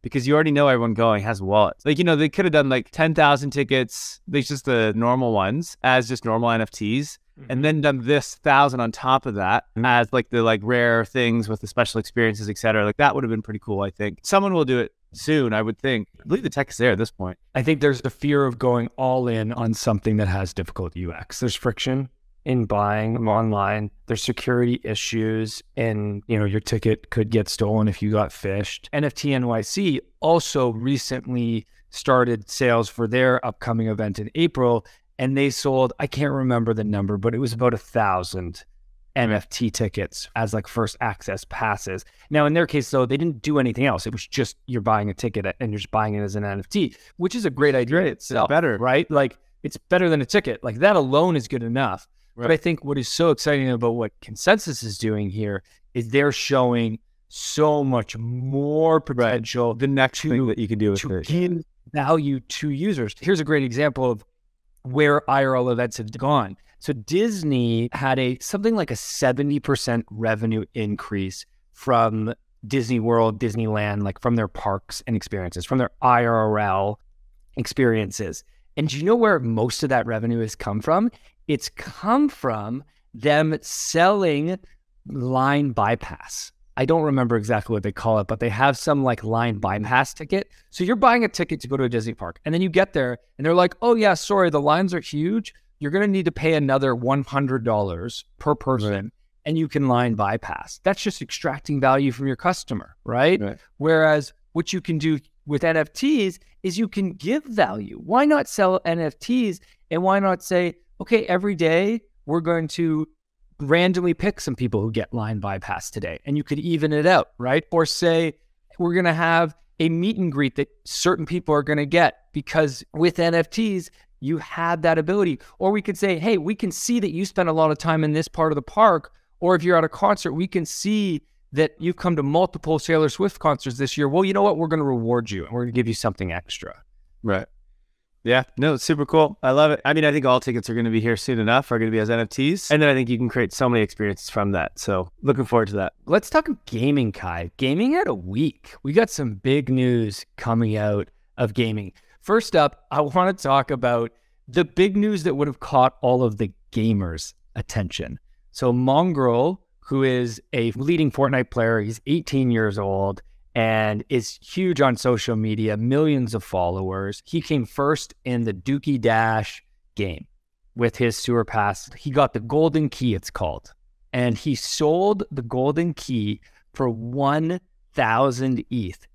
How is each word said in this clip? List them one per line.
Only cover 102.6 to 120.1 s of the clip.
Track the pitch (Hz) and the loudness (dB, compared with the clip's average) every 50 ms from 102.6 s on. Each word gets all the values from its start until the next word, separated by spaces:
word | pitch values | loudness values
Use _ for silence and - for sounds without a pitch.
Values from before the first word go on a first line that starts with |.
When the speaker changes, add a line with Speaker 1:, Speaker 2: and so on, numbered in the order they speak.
| - - 233 196 - - - _ _ | -6 -6 -6 -6 -6 -10 -20 _ _
Speaker 2:
right? | - 117 123 139 160 185 - | -4 0 4 4 4 4 2
Speaker 1:
Right. | 104 98 - - _ _ _ | 0 -6 -8 -10 _ _ _
Speaker 2:
Whereas | _ 143 156 165 156 156 156 151 151 139 - _ _ _ _ _ | _ 0 2 4 4 4 4 4 2 0 -6 _ _ _ _ _
what | 160 165 - | -6 -4 -4
you | - 185 | -6 -6
can | - - 160 156 | -4 -4 -4 -2
do | 147 160 156 139 _ _ _ _ _ | 0 0 -2 -2 _ _ _ _ _
with | 143 147 139 - | -4 -2 0 2
N | 165 160 | 2 2
F | 160 151 156 | 2 0 0
Ts | _ - 262 277 311 254 202 190 175 - _ _ _ _ - | _ -2 0 2 2 2 2 0 -2 -8 _ _ _ _ -8
is | 185 170 | -6 -2
you | 190 226 | -2 -4
can | 196 - 202 196 185 185 | -2 -2 -2 -4 -4 -4
give | - - 180 247 302 302 | -6 -4 -2 -2 -2 -4
value. | 277 226 208 - - 98 110 101 - - | -4 0 0 0 0 0 -8 -10 -10 -12
Why | - - - 214 254 294 | -14 -6 0 2 4 4
not | 294 302 285 - | 4 4 2 0
sell | - - - 196 185 185 190 - | -2 0 2 2 4 2 2 0
N | 170 165 170 | -2 -2 0
F | 165 151 - _ | -2 -4 -6 _
Ts, | - - 240 254 240 208 175 185 _ _ _ _ _ _ | -4 -2 0 0 0 0 -2 -6 _ _ _ _ _ _
and | 165 170 | -2 0
why | 180 190 190 196 | 2 2 2 4
not | 196 190 185 180 | 2 2 0 -2
say, | - - 190 180 180 170 165 _ _ _ _ _ | -2 0 0 2 2 0 -4 _ _ _ _ _
"Okay, | 190 - 233 214 - | -2 0 0 0 2
every | - 180 180 185 208 196 | 2 0 0 0 -2 0
day | 156 165 160 160 170 196 202 233 226 _ _ _ _ _ | 2 2 4 4 4 2 2 -2 -4 _ _ _ _ _
we're | 143 151 170 | -2 -2 0
going | 160 165 170 165 160 151 | 0 0 0 0 -2 -4
to | - - 170 160 156 151 156 _ _ _ _ _ _ _ _ _ _ - | -4 -2 0 0 0 -2 -4 _ _ _ _ _ _ _ _ _ _ -10
randomly | 147 135 156 170 180 185 180 180 180 175 165 | 0 2 4 4 4 2 2 2 0 0 -2
pick | - - 208 202 - | 0 -2 -4 -4 -4
some | - 147 123 | -6 -6 -4
people | - 123 117 110 104 | -4 -4 -2 -2 -2
who | 104 113 | -2 -2
get | 110 113 - _ - | -4 -4 -6 _ -6
line | 117 107 107 110 104 | -6 -6 -4 -6 -6
bypass | 95 101 98 95 - - 92 87 - - | -6 -6 -8 -8 -8 -8 -8 -8 -8 -12
today," | - 107 95 87 82 - _ | -12 -10 -10 -10 -10 -12 _
and | 139 143 | -4 -4
you | 147 143 | -4 -2
could | - 143 147 | -4 -6 -6
even | 156 170 165 151 151 151 151 | -2 -2 -2 0 0 0 0
it | 147 151 | 2 4
out, | 175 185 147 - _ _ | 4 4 4 2 _ _
right? | - 120 127 135 160 - _ | -8 -2 0 0 0 0 _
Or | - 165 160 | 0 0 0
say, | - - - 175 170 165 165 170 160 - _ _ _ _ _ _ _ - | 0 0 0 2 2 4 2 0 0 -6 _ _ _ _ _ _ _ -6
"We're | - 175 175 175 | -4 -2 0 2
gonna | 185 180 170 156 | 2 2 2 0
have | 165 170 165 165 165 170 156 151 _ _ _ _ _ | 2 2 2 4 2 2 0 -2 _ _ _ _ _
a | 160 165 | 0 0
meet | 165 165 175 208 | 2 0 0 -2